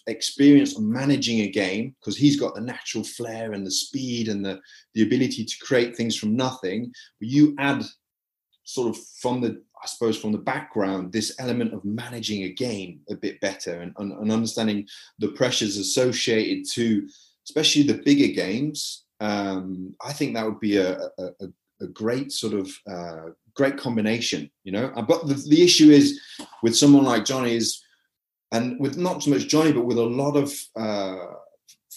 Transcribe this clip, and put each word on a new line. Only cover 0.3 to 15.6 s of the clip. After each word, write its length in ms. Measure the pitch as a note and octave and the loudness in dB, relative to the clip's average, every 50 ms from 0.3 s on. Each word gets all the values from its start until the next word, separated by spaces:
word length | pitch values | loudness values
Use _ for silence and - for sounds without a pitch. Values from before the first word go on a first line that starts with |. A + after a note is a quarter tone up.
| - - C#3 C#3+ C#3+ C#3 C3 - - | 0 4 8 8 8 8 6 4 -2
of 60 | A2+ G#2+ | -2 -2
managing 600 | G#2+ A#2 C3 C3+ C#3+ C#3 A#2+ - A#2 A#2 A2 G#2 | -2 -2 -2 0 0 0 0 0 0 0 0 0
a 60 | G2 | 0
game, 460 | F#2+ G#2+ G2 F2+ F#2+ G#2+ A#2+ C3+ - _ _ | 0 -2 -2 0 -2 -4 -6 -8 -10 _ _
'cause 140 | G#2+ G2+ | -10 -2
he's 220 | - C#3 C#3+ C#3+ C#3 | 2 4 4 4 4
got 160 | B2 A2 - | 0 -4 -4
the 40 | G#2 | -6
natural 440 | A2+ B2 A#2 - - - - A2+ G#2 | -8 -10 -10 -10 -12 -8 -8 -8 -8
flair 480 | - - - A#2+ A2+ A2+ A2+ A2+ A2 G#2+ | -8 -10 -10 -10 -10 -8 -8 -8 -8 -6
and 120 | G2+ G2 | -8 -6
the 60 | F#2+ | -4
speed 580 | F#2+ - - - - C3+ C3 B2+ A#2+ A#2 A2+ A2 | -4 -4 -6 -6 -8 -8 -6 -4 -4 -4 -4 -4
and 160 | G#2 G2+ G2 | -4 -4 -4
the, 160 | G2 F#2 - - - - - _ _ _ | -6 -8 -8 -12 -20 -20 -20 _ _ _
the 80 | A2 G#2+ | 0 2
ability 420 | G#2 B2 C3 C3 - - - G#2+ | 2 4 2 2 0 -2 -6 -8
to 140 | - - - - | -8 -10 -12 -4
create 340 | - C3+ B2 A#2+ A#2+ - | 0 2 2 2 0 -2
things 200 | - A#2 A#2 G#2+ | -4 -4 -4 -4
from 180 | - - G#2+ A2 | -4 -2 -2 0
nothing, 580 | B2+ C3 B2+ B2+ - - F2+ F#2+ A2 A#2+ B2 - - - _ _ _ | 0 0 -2 -4 -6 -8 -6 -6 -6 -6 -8 -12 -18 -20 _ _ _
but 80 | G#2 A#2 | -8 0
you 260 | C3+ D3 D3+ D3+ C#3+ C#3 | 4 6 6 6 4 0
add 260 | C#3 C#3 C#3+ - A2+ - - _ _ _ _ _ _ _ _ _ _ _ _ _ _ | -2 -2 0 -2 -4 -8 -12 _ _ _ _ _ _ _ _ _ _ _ _ _ _
sort 240 | - - B2+ A#2+ A2+ | -10 -6 -4 -4 -4
of 140 | - - - - - - | -4 -6 -12 -20 -20 -6
from 200 | - B2 B2+ B2+ | -4 -4 -2 -2
the, 220 | B2 - - - - _ _ - - | -2 -4 -6 -8 -14 _ _ -16 -14
I 40 | |
suppose, 320 | - - - A#2+ A2+ G#2 - | -14 -8 -4 -2 -2 -2 -2
from 140 | - G#2+ G#2+ | -2 -4 -4
the 60 | G2 | -4
background, 760 | - - B2+ D3 - - - A2+ G2 F#2+ F#2+ F#2+ F#2 F2+ F2+ | -2 -4 -6 -6 -8 -6 -4 -2 -2 -2 -2 -4 -6 -4 -4
this 220 | A2+ A2 - - - | -4 -4 -4 -8 -8
element 320 | B2+ B2 A#2+ B2 A#2 A2 A2+ | -6 -4 -2 -2 -2 -4 -6
of 120 | G2 - | -6 -8
managing 600 | G2 G#2 A#2 A#2+ B2 B2 A#2 A2 G#2+ G#2+ G2+ F#2+ | -6 -6 -6 -8 -10 -12 -8 -6 -6 -6 -6 -6
a 80 | F#2 F#2 | -8 -6
game 480 | - B2+ B2 A2 G2+ F#2+ F2 E2 - _ - | -6 -6 -6 -6 -8 -10 -12 -14 -18 _ -12
a 60 | G#2 | -12
bit 240 | F2+ - G2 - - | -8 -6 -8 -6 -4
better 400 | - G2 G2 - - F#2 E2+ E2+ | -6 -6 -6 -6 -10 -10 -10 -8
and, 120 | F2 F2 - - | -10 -12 -10 -10
and, 140 | G#2 G2+ F2 | -10 -10 -8
and 180 | F#2+ G#2+ G#2+ | -6 -2 -2
understanding 560 | A2 A2+ A2+ A2 - A#2 A2 A2 G#2 G2+ G2+ - - - - - _ - | 0 0 -2 -2 -4 -2 -2 -2 -2 -2 -6 -8 -16 -20 -20 -20 _ -6
the 100 | G#2 G2 | -6 -6
pressures 500 | - - C3 B2 B2 - | -2 0 0 0 0 0